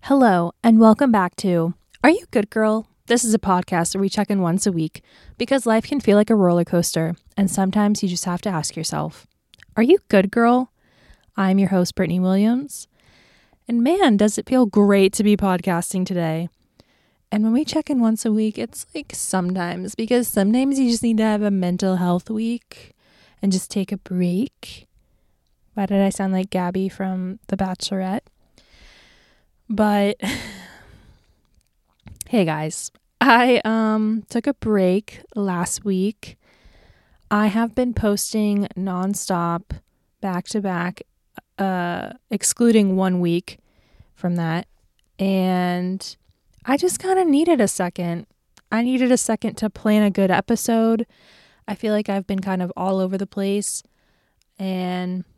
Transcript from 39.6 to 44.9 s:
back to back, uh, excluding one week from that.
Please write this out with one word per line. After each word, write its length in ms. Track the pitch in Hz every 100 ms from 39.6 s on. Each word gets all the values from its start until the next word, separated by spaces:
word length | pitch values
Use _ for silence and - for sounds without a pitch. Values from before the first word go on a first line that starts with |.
| - - _ _ _ _
back 260 | 196 180 -
to 120 | 220
back, 420 | 196 180 175 196 - _ _ - _ -
uh, 540 | 196 185 175 175 - - _
excluding 640 | 202 - - 233 220 196 185
one 240 | 190 180
week 380 | 175 170 - - _ _ _ _ -
from 220 | _ 175 175
that. 320 | 165 165 - _ _